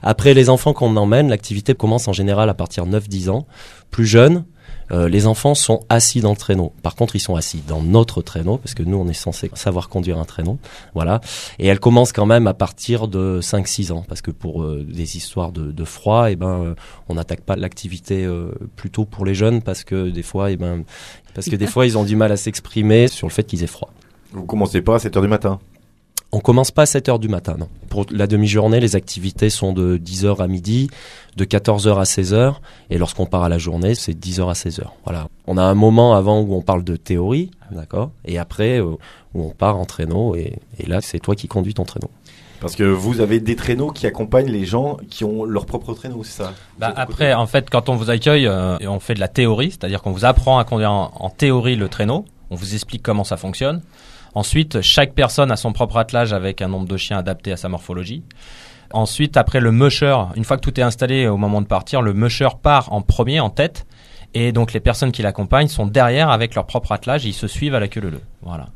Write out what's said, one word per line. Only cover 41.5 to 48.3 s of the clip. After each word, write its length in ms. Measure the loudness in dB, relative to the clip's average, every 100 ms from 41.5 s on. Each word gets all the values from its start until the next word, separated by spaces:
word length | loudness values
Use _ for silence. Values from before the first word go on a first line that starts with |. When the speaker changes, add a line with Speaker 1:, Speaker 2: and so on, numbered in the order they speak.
| -4 -2
Speaker 1:
ton 120 | -4 -6
traîneau. 240 | -6 -10 -14 _ -20 -20 -12
Speaker 2:
Parce 160 | -10 0
que 80 |
vous 380 | 2 2 0 0
avez 180 | 2 2
des 160 | 0 -4
traîneaux 360 | -2 -2 -2
qui 140 | -2 -4
accompagnent 460 | -4 0 2 2
les 140 | -2 -2
gens 320 | -2 -2 -6 -14
qui 140 | -6
ont 220 | -4 -4 -2
leur 200 | -4 -4
propre 280 | -8 -8
traîneau, 300 | -10 -10 -12 -14
c'est 180 | -10
ça ? 100 | -12 -12 -20 -8
Speaker 3:
Bah, 80 | -6
Speaker 2:
C'est 60 | -6
ton 60 |
Speaker 3:
après, 240 | -8 -2 2
Speaker 2:
côté. 80 | 2
Speaker 3:
en 100 | 2
fait, 240 | 0 0
quand 180 | -2 0
on 80 | -2
vous 140 | 0
accueille, 380 | 0 4